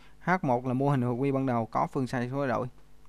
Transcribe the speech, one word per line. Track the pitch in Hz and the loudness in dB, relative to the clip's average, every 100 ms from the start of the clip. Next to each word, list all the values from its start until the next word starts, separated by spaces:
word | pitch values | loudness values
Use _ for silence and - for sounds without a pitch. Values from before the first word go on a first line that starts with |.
| - - | -20 -8
H | - 180 | 0 2
một | 147 120 127 | 4 2 2
là | |
mô | 127 139 | 2 2
hình | 143 | 4
hợp | 123 | 2
quy | 120 139 | 0 0
ban | 135 135 | 0 2
đầu | 120 110 | 0 0
có | 127 143 | -2 -2
phương | 147 127 | -2 -2
sai | 127 120 | -2 -2
số | 135 143 | -2 -2
đổi. | 110 120 - - - | 0 -2 -8 -20 -20